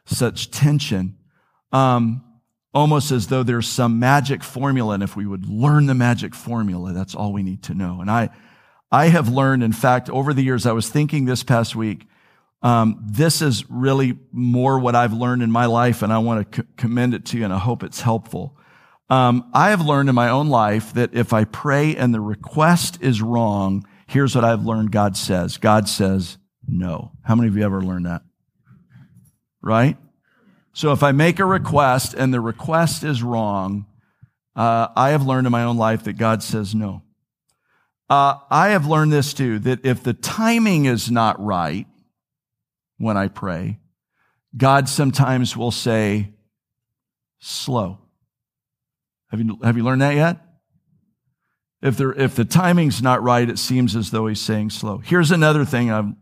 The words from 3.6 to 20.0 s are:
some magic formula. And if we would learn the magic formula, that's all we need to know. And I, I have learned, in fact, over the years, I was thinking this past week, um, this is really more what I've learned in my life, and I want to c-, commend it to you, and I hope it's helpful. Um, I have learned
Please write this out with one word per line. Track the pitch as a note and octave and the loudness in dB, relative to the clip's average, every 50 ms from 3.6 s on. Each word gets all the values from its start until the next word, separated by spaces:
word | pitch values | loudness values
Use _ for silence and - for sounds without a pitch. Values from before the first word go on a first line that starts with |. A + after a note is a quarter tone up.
| A2+ - | -2 -4
some | - - B2+ A#2+ A#2 A2+ | -2 -2 0 0 2 2
magic | B2 B2+ C#3 C#3+ C#3 C#3 C#3 - - | 2 4 4 2 2 0 -4 -6 -6
formula. | - - B2+ C3 C#3 C3+ C3 A#2 G#2+ G#2 | -12 -10 -6 -2 0 0 0 0 0 -2
And | F#2+ G2 | -2 -4
if | F#2 - | -6 -6
we | G#2 G2+ | -8 -8
would | G2+ G2 F#2 F#2 G#2 | -8 -8 -8 -8 -8
learn | G#2 G#2+ A#2+ D3 D3 D3+ D3 | -4 0 2 4 4 4 4
the | C#3 C3 | 4 2
magic | B2+ A#2+ B2 A#2+ G#2 G2+ - - | 2 2 2 2 0 -4 -10 -12
formula, | - - A2+ A#2 A#2 A2 G2+ F2+ F2 F2 F#2 | -12 -10 -8 -6 -4 -2 -2 -4 -4 -6 -6
that's | F2 F2+ F#2+ F#2+ - | -6 -6 -6 -8 -8
all | - G#2 G#2 G2+ | -6 -6 -4 -4
we | G2+ G2 | -4 -4
need | F#2+ F#2 F#2+ - | -4 -6 -8 -10
to | - D#2 | -10 -8
know. | F2+ G2 F2+ F2 F2+ | -6 -6 -6 -6 -8
And | F2 G2+ | -4 -2
I, | A2 A#2+ A2+ - - - _ _ _ _ _ _ _ _ _ _ | -2 -2 -2 -4 -6 -14 _ _ _ _ _ _ _ _ _ _
I | - B2+ D3+ E3+ | 0 2 4 6
have | E3 E3+ C#3 A2 | 4 4 4 2
learned, | B2 C3 C3+ C3+ C3+ B2+ A#2+ | 0 0 2 2 2 2 0
in | A2+ A2 | 0 -2
fact, | - - B2+ B2+ B2+ B2 - | 0 2 2 2 2 0 -4
over | - C3 C#3 C#3+ D3 | -4 -4 -2 0 0
the | B2+ C3+ | 0 0
years, | C3 C3 A#2+ - | 0 0 0 0
I | B2+ | 0
was | A2+ A2+ A2 - | 0 0 -2 -2
thinking | - D3 D3+ C#3+ - D3+ C3+ | 0 0 0 0 0 -2 0
this | B2 B2+ A#2+ - | 0 -2 -4 0
past | - C3 A#2 A#2 - - | 0 2 2 2 0 -4
week, | A2+ A2 A2 F#2+ - - _ _ _ _ _ _ _ _ _ _ _ | -6 -4 -4 -6 -8 -12 _ _ _ _ _ _ _ _ _ _ _
um, | - B2 A#2+ A#2 A2+ A2 G#2+ - A2 | 0 2 2 4 2 2 0 -2 -8
this | G#2+ G#2 G#2+ D#3 E3 - - | -8 -2 0 2 2 2 0
is | D#3+ D3 A#2+ G2+ - - | 0 0 0 -2 -4 -8
really | - B2 B2+ C3+ C3+ C3+ C3+ B2+ B2 - - _ | -8 -4 0 0 2 2 2 0 -2 -4 -10 _
more | - A#2+ B2 B2 A#2+ B2 B2+ C3+ C3+ C3 | -6 -2 0 0 2 2 2 2 2 2
what | B2+ B2 A#2+ | 0 2 2
I've | A#2+ A#2+ A#2 G#2+ | 4 2 2 0
learned | A2+ B2 B2 B2 B2 A#2+ | -2 -2 -2 0 0 0
in | A2+ | 0
my | A2+ A#2+ B2 | 2 2 2
life, | A#2+ A2+ A#2 A#2+ B2 A#2 - | 2 2 2 2 2 0 0
and | - G2+ A2 | 0 0 0
I | A2+ | 0
want | A2+ A#2 A#2 A2 G2+ - | 0 0 0 -2 -4 -4
to | - - | -6 -8
c-, | - - _ - | -8 -8 _ -6
commend | - A2+ A#2 B2+ C3 B2 A#2+ | -4 -2 -2 0 0 0 -2
it | G2+ - | -2 -6
to | - - A#2 | -6 -6 -4
you, | A2+ | -4
and | G2+ F#2 | -2 -2
I | F#2+ | -2
hope | F#2 B2 A#2+ - - | -2 -2 -4 -4 -8
it's | E2 - - | -12 -12 -6
helpful. | - B2 A2+ A2+ G#2+ - - - F2+ - - _ _ _ _ _ _ _ _ _ _ _ | -2 -2 -2 -2 -4 -8 -12 -12 -12 -12 -14 _ _ _ _ _ _ _ _ _ _ _
Um, | C3 C3 B2+ B2 A#2+ B2 A#2+ - - | 2 2 4 2 2 0 -2 -2 0
I | C3+ D#3+ G3+ | 2 2 4
have | G#3+ F#3+ E3 | 2 0 0
learned | D3+ D3 C#3 | 0 0 2